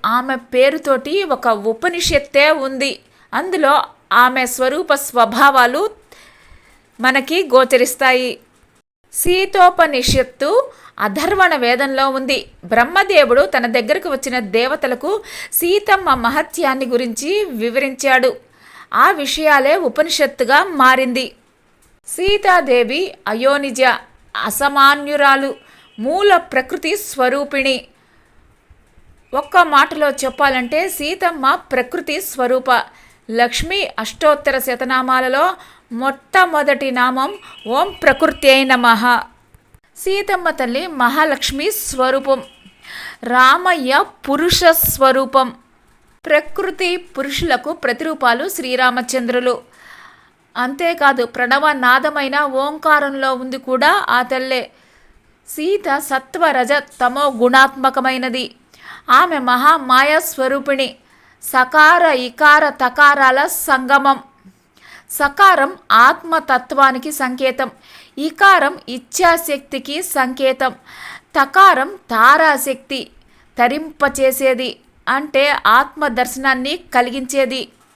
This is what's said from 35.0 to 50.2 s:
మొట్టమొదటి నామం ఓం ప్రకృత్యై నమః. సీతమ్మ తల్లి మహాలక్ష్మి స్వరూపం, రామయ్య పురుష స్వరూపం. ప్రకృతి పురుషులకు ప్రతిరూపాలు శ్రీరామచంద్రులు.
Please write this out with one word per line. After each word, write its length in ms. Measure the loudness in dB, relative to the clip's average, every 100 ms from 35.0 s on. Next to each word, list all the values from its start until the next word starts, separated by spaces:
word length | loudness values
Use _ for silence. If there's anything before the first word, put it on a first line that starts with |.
| 0 0 0 0 -2 -4 -14 _ _
మొట్టమొదటి 1000 | -6 -4 -6 _ 2 2 2 0 0 -2
నామం 480 | -2 0 0 -4 -8 -18 -16 -4
ఓం 280 | -2 -2 0
ప్రకృత్యై 600 | 0 2 0 2 4 4
నమః. 400 | 2 2 2 2 2 0 -4 _ _ _ _ _ _ -10
సీతమ్మ 540 | -4 -4 -2 -4 -4
తల్లి 360 | -4 -4 -4 -6
మహాలక్ష్మి 840 | -4 -2 0 -2 -2 -6 -4 -4
స్వరూపం, 720 | -6 -6 -2 -2 -2 -2 -4 -6 _ _ _ -20 -18 -18 -12
రామయ్య 800 | -2 4 4 4 0 -2 0 0 0 -6 -4
పురుష 340 | -2 0 2
స్వరూపం. 880 | 4 2 0 2 2 2 0 0 -2 -6 _ _ _ _ _ _ -2
ప్రకృతి 680 | -2 -2 -6 -6 -4 -4 -4
పురుషులకు 760 | -8 -10 -8 -6 -2 -2 -4
ప్రతిరూపాలు 760 | -6 -6 -4 -6 -2 0 0 -4
శ్రీరామచంద్రులు. 1120 | -8 -6 -2 -2 -2 -4 -4 -4 -2 -2 -4 -10 _ -20 -20 -20 _